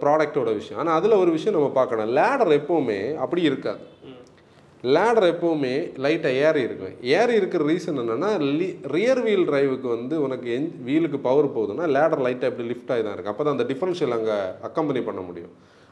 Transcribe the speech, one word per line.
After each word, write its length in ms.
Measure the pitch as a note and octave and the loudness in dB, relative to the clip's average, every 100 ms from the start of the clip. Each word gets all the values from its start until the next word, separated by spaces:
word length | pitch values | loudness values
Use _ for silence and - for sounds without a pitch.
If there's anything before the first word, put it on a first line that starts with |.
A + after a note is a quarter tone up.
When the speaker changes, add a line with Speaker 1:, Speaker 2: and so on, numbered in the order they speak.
Speaker 1:
ப்ராடக்டோட 520 | C#3+ D#3 D3 D3+ A2+ | 2 2 2 0 0
விஷயம். 260 | G#2 - G#2+ | -2 -4 -6
ஆனா 140 | D#3+ | 0
அதுல 240 | D#3+ G#3 G#3+ | 2 4 4
ஒரு 140 | F3 | 4
விஷயம் 280 | D#3+ D#3+ F3 | 2 0 0
நம்ம 100 | C3+ | 2
பார்க்கணும், 460 | C3 B2+ A2+ G#2+ C3 | 2 2 0 0 2
லேடர் 460 | G3+ C4+ G3 D3 | 2 2 4 2
எப்பவுமே 540 | D3 E3 B2+ G2 A2 D#3 | 2 0 0 -2 -2 -4
அப்படி 260 | B2+ F3 | -4 0
இருக்காது. 380 | D#3+ C3 A#2+ G2 - - | 0 0 -4 -8 -12 -20
Speaker 2:
ம். 840 | - B2+ - - _ - - - B2 | -20 -20 -20 -20 _ -20 -20 -8 0
Speaker 1:
லேடர் 480 | D3+ A3 A3+ F3+ E3+ | 4 4 4 4 2
எப்பவுமே 560 | E3+ D#3 B2+ C3+ F3 - | 0 0 0 -2 -4 -4
லைட்டா 280 | C3+ E3 D#3 | -2 0 0
ஏறி 360 | B2+ D3+ D#3 | 2 2 2
இருக்கும். 420 | A2+ - F#2 F#2+ | 0 -4 -10 -8
ஏறி 320 | B2 E3 A#3+ A3+ | 0 2 4 2
இருக்கிற 300 | F#3 F3 D3 | 2 0 0
ரீசன் 340 | F3 F3+ C#3+ | 0 -2 -4
என்னன்னா, 400 | A2+ A2+ G3 G3+ | -2 -2 0 0
லி-, 380 | C#3 D3 F#3 C#3+ C#3 | 0 0 -2 -6 -4
ரியர் 340 | D3+ A#3 C4 | 0 2 2
வீல் 280 | A#3 G3 D#3 | 2 2 2
டிரைவுக்கு 380 | C#3 C#3 B2+ B2 | 2 2 0 -2
வந்து 340 | A#2 B2 D#3+ | -4 -2 -2
உனக்கு 300 | C3+ B2+ A#2+ | -2 -4 -4
என்-, 320 | B2 E3 - | -2 -4 -6
வீலுக்கு 360 | B2 D3+ D#3+ C#3 | -2 0 0 0
பவர் 380 | C3 C3+ D3 A2+ | 2 2 2 0
போகுதுன்னா 300 | G2+ A#2 E3+ | -4 -2 0
லேடர் 340 | C3+ D#3+ D3+ | 2 2 2
லைட்டா 220 | B2+ B2+ | 0 0
இப்படி 260 | C3 A#2 A#2 | -2 -4 -6
லிஃப்ட் 220 | B2 - | -8 -4
ஆகி 120 | B2 | -2
தான் 100 | G#2 | -2
இருக்கு. 180 | G2 F#2 | -4 -6
அப்பதான் 260 | G#2 D3 C3 | -2 0 0
அந்த 60 | |
டிஃபரன்ஷியல் 480 | A#2+ C3+ F#3 F3 C#3 | -2 -2 -2 -2 -2
அங்க 440 | A#2 A2 G#2 F#2+ - | 0 0 0 -2 -6
அக்கம்பெனி 400 | A2+ E3 D#3 B2+ | -6 -4 -2 -2
பண்ண 200 | A2 G2 | -4 -6
முடியும். 300 | F#2 E2+ F2 - - - - | -8 -12 -14 -20 -20 -20 -20